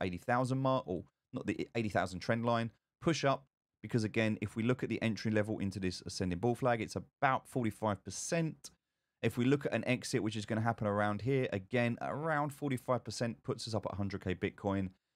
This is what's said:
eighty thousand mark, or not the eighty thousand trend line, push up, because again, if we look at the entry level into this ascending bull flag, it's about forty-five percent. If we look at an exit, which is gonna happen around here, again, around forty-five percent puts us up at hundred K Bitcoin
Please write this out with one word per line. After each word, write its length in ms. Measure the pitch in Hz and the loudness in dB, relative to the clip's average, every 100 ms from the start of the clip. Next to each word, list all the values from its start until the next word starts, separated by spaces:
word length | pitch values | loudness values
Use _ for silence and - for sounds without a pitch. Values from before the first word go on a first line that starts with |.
eighty 160 | 92 87 | -4 -4
thousand 400 | - 120 127 131 | 0 0 2 0
mark, 260 | 135 131 - | 0 0 -2
or 200 | 87 - _ _ | -6 -8 _ _
not 160 | - - | -8 -4
the 180 | - - 120 | -4 -2 -2
eighty 120 | 110 | 0
thousand 320 | 92 92 92 | 0 0 -2
trend 260 | - 117 117 | -2 0 2
line, 260 | 117 113 - _ - | 0 -2 -8 _ -4
push 220 | 170 147 | -2 2
up, 220 | 139 135 - _ _ _ | 2 0 -4 _ _ _
because 220 | 107 123 | -2 0
again, 340 | 107 113 110 107 | 2 2 2 2
if 160 | 107 117 | -2 0
we 60 | |
look 200 | 113 127 | 0 0
at 60 | - | 0
the 120 | 117 | 0
entry 300 | 113 101 113 | 0 0 0
level 280 | 107 104 107 | 2 2 0
into 200 | 98 98 | -2 0
this 240 | 92 90 - | -2 -2 -6
ascending 340 | - 92 87 | -2 -2 0
bull 160 | 117 120 | 0 2
flag, 260 | 127 117 | 2 2
it's 160 | 98 90 | -2 -6
about 500 | - - 139 131 - | -8 -2 0 0 -2
forty-five 560 | 131 113 - 107 98 | -2 -2 0 0 0
percent. 680 | - - - 170 160 - - _ _ _ _ _ | -4 -8 -2 0 0 -4 -16 _ _ _ _ _
If 140 | 113 123 | -2 2
we 80 | 123 | 4
look 200 | 143 - | 4 2
at 80 | |
an 140 | 113 - | 0 0
exit, 340 | 123 - 123 | 0 0 0
which 140 | 104 107 | 0 -2
is 100 | 98 | -2
gonna 140 | 110 | 0
happen 280 | 113 113 104 | 0 2 2
around 340 | 101 104 101 | 2 2 0
here, 260 | 113 135 127 | 2 2 2
again, 440 | 101 95 123 120 117 | -2 0 2 2 0
around 480 | 67 117 160 147 147 | -4 -2 0 0 -2
forty-five 560 | - 143 127 - 123 - | -2 -2 -2 0 0 0
percent 360 | - 117 110 | -2 -2 -4
puts 220 | - 110 - | -4 -4 -2
us 80 | |
up 120 | 110 - | -2 -2
at 60 | 95 | -2
hundred 300 | 98 95 95 | -2 -2 -4
K 100 | 90 | 0
Bitcoin 540 | 95 - 101 98 95 - _ | -2 0 0 0 -2 -6 _